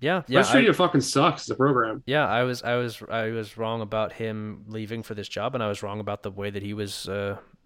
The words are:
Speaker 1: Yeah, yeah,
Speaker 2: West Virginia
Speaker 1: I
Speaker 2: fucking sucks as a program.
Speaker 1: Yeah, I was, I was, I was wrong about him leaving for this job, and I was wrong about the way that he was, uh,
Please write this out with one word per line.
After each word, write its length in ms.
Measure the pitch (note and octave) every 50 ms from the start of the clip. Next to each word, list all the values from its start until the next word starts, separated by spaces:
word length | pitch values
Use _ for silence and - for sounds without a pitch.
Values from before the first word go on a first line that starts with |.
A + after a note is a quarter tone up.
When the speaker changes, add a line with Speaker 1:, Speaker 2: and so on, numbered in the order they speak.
Speaker 1:
Yeah, 220 | C3 D3+ F#3 F#3 -
yeah, 120 | - B2+ -
Speaker 2:
West 140 | - -
Virginia 180 | - C4+ A#3 G#3+
Speaker 1:
I 40 | D#3
Speaker 2:
fucking 280 | - F3+ E3+ - C#3
sucks 400 | B2+ - - C3+ D3+ E3+ C#3+ -
as 80 | - -
a 40 | -
program. 480 | - C3 C#3+ C3+ B2 A2+ A2 A2 C3+ -
Speaker 1:
Yeah, 200 | - C3+ D3+ C#3+
I 180 | G2 G#2+ A#2 B2+
was, 180 | B2+ B2 A#2+
I 140 | - A#2 A#2+
was, 260 | B2 B2 A#2 A2 - G#2+ -
I 180 | - A2+ A2 A2
was 280 | A#2 A2+ G#2+ G2+ -
wrong 240 | A2+ A2+ A2 A2+ A#2
about 300 | A2 G2+ A2+ A2 G#2+ G#2
him 520 | - - A2+ A2 A2 G#2+ G#2+ G#2+ G#2 - G#2
leaving 360 | G#2+ A2 A2 A2 G2+ A#2 A2+
for 120 | G#2+ - A2
this 140 | G#2 G2 -
job, 260 | - G#2+ G#2 B2+ C#3
and 80 | B2
I 60 | A2 G#2
was 140 | G2+ -
wrong 180 | - G2+ G2+ G#2+
about 220 | G#2 G#2 G2+ -
the 80 | - G#2
way 200 | F#2+ G2 G2+ G#2
that 120 | G2+ G2+
he 120 | G2+ G2+ G#2
was, 340 | G#2+ G#2 G2 - - - F#2
uh, 280 | G2 G2+ G2+ G2+ G2+ - - _ _ _ _